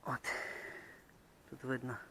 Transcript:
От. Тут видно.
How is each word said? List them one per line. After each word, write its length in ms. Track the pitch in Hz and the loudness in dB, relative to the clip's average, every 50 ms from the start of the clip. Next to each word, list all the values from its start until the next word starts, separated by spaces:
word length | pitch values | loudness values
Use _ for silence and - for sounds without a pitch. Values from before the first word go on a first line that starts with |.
| - | 4
От. 280 | - - - - - - - - - - - - - - - - - - - - - - - - - - - - - | 2 2 4 4 4 4 4 2 0 -2 -2 -4 -4 -6 -6 -8 -10 -12 -14 -16 -18 -18 -18 -18 -18 -20 -18 -10 -10
Тут 140 | - - - | -8 -2 4
видно. 320 | 131 131 123 123 127 120 113 - - | 4 4 6 4 2 0 0 -4 -8